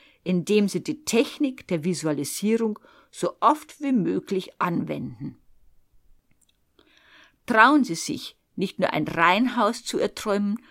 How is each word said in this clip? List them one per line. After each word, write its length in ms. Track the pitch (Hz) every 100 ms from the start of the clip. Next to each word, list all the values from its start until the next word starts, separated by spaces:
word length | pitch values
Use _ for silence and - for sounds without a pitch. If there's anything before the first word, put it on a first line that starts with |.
| _ _
indem 460 | - 180 165 208 202
Sie 140 | 175
die 220 | - 156
Technik 600 | - 226 - - 277 254 -
der 160 | 170
Visualisierung 920 | 160 160 156 143 151 - 208 226 220 214 _ _ _
so 260 | - - -
oft 420 | - 302 - -
wie 100 | 277
möglich 680 | 254 170 190 - 190 - -
anwenden. 760 | 180 170 165 147 135 120 143 - _ - _ _ _ _ _ _ _ _ _ _ _ _ _ _ _ - _ _
Trauen 400 | - 220 240 302
Sie 100 | -
sich, 420 | 170 - - - - _ -
nicht 220 | 190 -
nur 160 | -
ein 120 | 160 151
Reihenhaus 800 | 156 170 190 254 226 208 233
zu 140 | - -
erträumen, 600 | 208 - 220 202 202 214 -